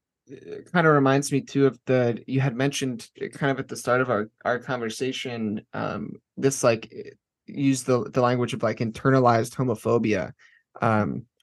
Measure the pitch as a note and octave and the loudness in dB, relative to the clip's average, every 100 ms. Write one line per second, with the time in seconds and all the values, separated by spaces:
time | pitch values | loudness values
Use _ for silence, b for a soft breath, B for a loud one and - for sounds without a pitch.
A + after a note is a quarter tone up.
0 | _ _ - C#3 - - - F3 D#3+ D3 | _ _ -20 -20 -14 -16 -4 2 6 6
1 | C3+ C#3 C#3 C#3 A#2+ C#3 C3+ B2+ - B2+ | 6 4 2 -2 -2 2 2 2 0 2
2 | A#2+ A2 - C3 C3+ A#2+ C#3 C#3 C3+ A#2 | 2 -2 -2 0 0 0 -2 -2 -6 -6
3 | - - G2+ - C#3+ C3 C3 - - B2 | -12 -10 -10 -4 -2 -2 -6 -6 0 0
4 | B2+ G#2+ A2 _ - B2 A#2+ B2 A2+ - | 2 0 -4 _ -4 -4 -4 -6 -6 -4
5 | B2+ B2+ C3 A#2+ G#2+ G#2+ - G#2+ A2 - | -6 -6 -8 -6 -4 -6 -8 -8 -6 -6
6 | - - _ - C3+ - B2+ A2+ - - | -10 -14 _ -2 -2 2 2 0 -2 -16
7 | - - _ _ - - C#3 C3 - B2 | -16 -18 _ _ -14 -2 0 0 0 0
8 | - C3+ B2 B2 A#2+ A#2 A2 A2 A2+ - | 0 0 2 2 -2 -2 -2 -2 -4 -2
9 | C3+ C3+ B2 A#2 A#2+ - B2+ G#2+ A2 A#2 | 2 4 6 4 0 -2 -2 -2 0 2
10 | A2 G2+ B1+ - b b b - A#2 G#2+ | 2 0 -2 -10 b b b -2 0 2
11 | G#2 - - _ | 0 -4 -10 _